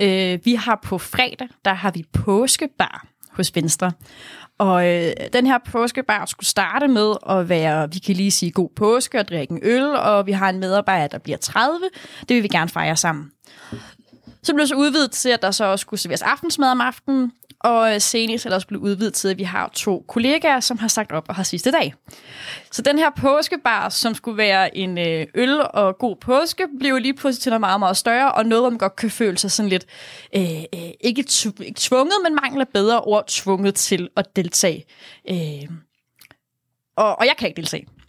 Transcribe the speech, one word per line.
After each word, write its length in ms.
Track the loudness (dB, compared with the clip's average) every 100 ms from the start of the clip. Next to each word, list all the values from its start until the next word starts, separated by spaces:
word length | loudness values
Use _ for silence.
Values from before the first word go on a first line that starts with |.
Øh, 380 | 0 2 0 0 0
vi 80 | 0
har 240 | 0 -2
på 140 | -2 -6
fredag, 500 | -4 -2 -2 -4 -14 _ -2
der 80 |
har 180 | 0 -2
vi 120 | -4 -4
påskebar 920 | -2 2 2 2 0 -2 -2 -4 -4 -20 _ -14
hos 240 | -4 -2 0
Venstre. 360 | 0 0 -2 -4 -14 -20 -20 -20 -12 -2
Og, 300 | 2 4 4
øh, 240 | 2 0 -4 -2
den 120 | 2 4
her 120 | 2 0
påskebar 540 | -2 -2 -2 -2 -2 -4
skulle 220 | -6 -2
starte 400 | 0 0 2 2
med 260 | 4 2 0 0
at 200 | 0 2
være, 420 | 0 2 0 -2
vi 80 | -4
kan 160 | -2 0
lige 160 | 2
sige 200 | 0 0
god 180 | 0 -2 0
påske 440 | 2 2 0 -2
og 80 | -2
drikke 240 | -4 -4
en 80 | -2
øl, 320 | 2 2 2 0
og 300 | 2 2 2
vi 60 |
har 180 | 0 0
en 100 | 0
medarbejder, 480 | 0 0 2 0 0
der 100 | -6
bliver 200 | -8 -8
tredive. 520 | -4 0 0 0 -6 -8 -20 -12 0
Det 60 | 0
vil 80 |
vi 40 | 2
gerne 220 | 0 -2
fejre 260 | -2 -2 0
sammen. 340 | -2 -4 -8 _ -20 -20 -16 -16 -18 -20 _ -20 -20 -10
Så 100 | -2
blev 80 | 2
det 80 | 2
så 60 | 2
udvidet 360 | 2 2 0
til, 180 | 0 0
at 120 | 0
der 100 | 0
så 140 | 0 0
også 160 | 0
skulle 160 | -4 -8
serveres 220 | -6 -2
aftensmad 480 | -2 -2 -2 0 2
om 100 | 2
aftenen, 500 | 0 -4 -2 0 0 -4 -20 -2
og, 300 | 2 4 2
øh, 80 | 2
senest 440 | 0 0 -2 -4 -2
er 40 |
der 60 | -4
også 120 | -4
blevet 160 | -4
udvidet 300 | -2 -2 -2
til, 140 | -2 -2
at 100 | -2
vi 60 |
har 280 | -4 -4 -4
to 320 | -4 -2 -2 -2
kollegaer, 520 | -2 2 2 2 2
som 180 | 0 -2
har 100 | 0
sagt 240 | -2 -2
op 140 | -6 -6
og 60 | -6
har 80 |
sidste 280 | -4 -2 0
dag. 220 | 2 0 -6 -20 -20 -20 -18 -14 -14 -12
Så 100 | -2
den 160 | 0 4
her 120 | 2 2
påskebar, 720 | 2 2 0 -2 0 0 -2
som 260 | -2 -4 -4
skulle 220 | -6 0
være 400 | 2 4 2 -2
en, 200 | -4 -2
øh, 300 | -2 -2 -2 0
øl 260 | 2 2 0
og 240 | 2 0 0
god 180 | -4 -4
påske, 520 | 0 2 0 -2 -6 -2
blev 180 | 0 0
lige 160 | -2
pludselig 280 | -2 -2 -2
til 60 | 0
noget 100 | 0
meget, 180 | 2 2
meget 180 | 2 0
større, 340 | 2 2 2
og 140 | 2 2
noget, 160 | 4
hvor 60 | 2
man 80 | 0
godt 160 | -2 -2
kan 160 | -4
føle 260 | 0 0 0
sig 140 | -2
sådan 180 | 0 0
lidt, 160 | 0 -4 -20 -20 -20 -4 -2
øh, 80 | -2 -4 -10 -12
øh, 140 | -12 -4
ikke 220 | -2 -2 0
tv-, 360 | 0 -2 -6
ikke 160 | -12 -6
tvunget, 340 | 0 2 2 2
men 120 | 2 0
mangler 220 | 0 -2 0
bedre 280 | 2 2 2
ord, 220 | 2 0 0
tvunget 480 | -4 0 2 2 0
til 340 | 0 0 -2 -4
at 180 | -2 -2
deltage. 480 | 0 2 0 0 -10 -20 -20 -16 -6
Øh, 400 | -4 -4 -8 -12 -16 _ _ _ _ -20 _ _ _ _ _ _ 0
og, 220 | 0 2
og 60 | 0
jeg 80 | 0
kan 100 | -4
ikke 100 | -4
deltage. 300 | -6 -8 -12 -20